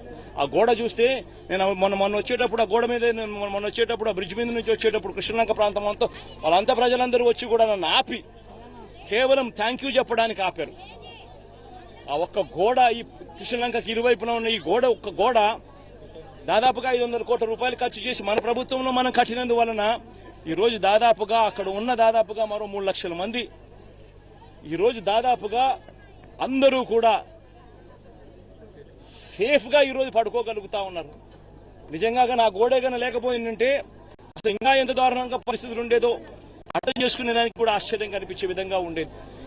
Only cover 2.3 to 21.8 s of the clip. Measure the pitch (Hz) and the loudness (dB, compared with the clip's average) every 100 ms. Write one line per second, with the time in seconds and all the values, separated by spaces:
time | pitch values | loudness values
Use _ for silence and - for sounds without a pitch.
2.3 | 247 240 226 214 226 233 240 233 226 214 | 0 0 0 2 2 2 0 0 0 -4
3.3 | 208 202 202 208 214 226 226 220 185 185 | -6 -6 -4 -4 -2 -2 -2 -2 -4 -4
4.3 | 196 240 233 220 220 220 214 196 180 185 | -4 -4 -2 -2 0 2 0 -4 -8 -4
5.3 | 226 226 220 208 202 208 208 220 - - | -2 0 2 0 0 -2 0 -2 -4 -16
6.3 | - 156 175 208 233 247 247 247 240 240 | -4 2 4 4 4 4 2 2 4 4
7.3 | 226 247 226 226 196 160 214 262 226 - | 2 2 4 4 2 2 0 0 -4 -10
8.3 | - - - - - - - - 208 262 | -20 -20 -20 -20 -18 -20 -18 -4 0 4
9.3 | 269 240 - 220 254 269 247 240 226 226 | 4 2 -2 -2 -2 -2 0 0 2 0
10.3 | 202 185 170 139 - - - - - - | 0 -4 -2 -8 -8 -20 -18 -18 -20 -20
11.3 | - - - - - - - - 147 175 | -20 -20 -20 -20 -20 -20 -18 -8 -4 -4
12.3 | 208 156 151 208 254 247 233 - - - | -4 -4 0 2 4 2 2 -8 -18 -20
13.3 | - - 233 240 233 180 226 240 220 233 | -14 -6 -4 -2 -4 -4 0 0 0 0
14.3 | 233 226 220 156 220 254 226 208 175 220 | -2 -2 -4 0 2 2 0 -4 0 2
15.3 | 226 208 233 - - - - - 160 - | 4 2 0 -10 -20 -20 -20 -20 -20 -20
16.3 | - - 196 254 240 254 247 240 233 220 | -12 -2 2 2 2 0 0 0 -2 -2
17.3 | 233 226 220 254 240 247 214 220 240 202 | 0 0 -2 -2 -2 -4 -4 -6 -4 -2
18.3 | 214 220 240 247 262 262 254 254 240 240 | 0 0 -2 -2 -4 -2 0 0 2 0
19.3 | 240 247 233 233 220 208 233 - - - | 0 0 2 2 0 0 -2 -6 -20 -20
20.3 | - 160 160 233 226 185 214 233 214 202 | -14 -6 0 0 2 2 4 4 2 2
21.3 | 226 214 - 190 196 | 2 2 0 -4 -4